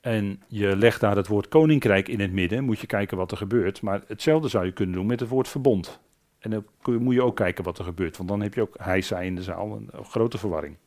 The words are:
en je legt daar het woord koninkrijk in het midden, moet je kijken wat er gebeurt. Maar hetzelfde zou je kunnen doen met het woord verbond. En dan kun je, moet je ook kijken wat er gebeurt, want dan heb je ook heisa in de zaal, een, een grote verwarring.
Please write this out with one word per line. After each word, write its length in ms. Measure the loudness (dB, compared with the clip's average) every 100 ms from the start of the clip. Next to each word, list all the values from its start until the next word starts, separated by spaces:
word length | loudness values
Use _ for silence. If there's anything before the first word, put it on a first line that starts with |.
en 420 | 0 -2 -2 -6 _
je 300 | -2 0 6
legt 240 | 4 4
daar 160 | 2 2
het 100 | 2
woord 220 | 0 4
koninkrijk 600 | 6 6 4 6 4 2
in 120 | -2
het 120 | -2
midden, 320 | 0 0 0
moet 140 | -2 -2
je 80 | -2
kijken 300 | -2 -2 -2
wat 140 | -4
er 60 | -4
gebeurt. 460 | -2 0 0 -2
Maar 200 | -4 -4 -6
hetzelfde 420 | -4 2 2 2
zou 160 | 0
je 80 | -2
kunnen 220 | -2 -2
doen 120 | -2 -2
met 140 | -2
het 80 | -2
woord 200 | -2 -2
verbond. 520 | 2 2 2 -2 -12 _ _ _ _
En 120 | -6
dan 160 | -6 -6 _
kun 100 | -2
je, 80 | 0
moet 140 | 2
je 80 | 2
ook 140 | 2 2
kijken 280 | -2 0
wat 140 | -6 -6
er 60 |
gebeurt, 320 | -8 -4 -4 -4
want 120 | -4
dan 120 | -2
heb 140 | -2
je 60 | -2
ook 160 | -2 -4
heisa 420 | 0 0 0 -4
in 140 | -4
de 80 | -6
zaal, 340 | -6 -8 -8 -8
een, 120 | -12
een 140 | -16
grote 340 | -6 0 0 0
verwarring. 380 | -4 -4 -6 -14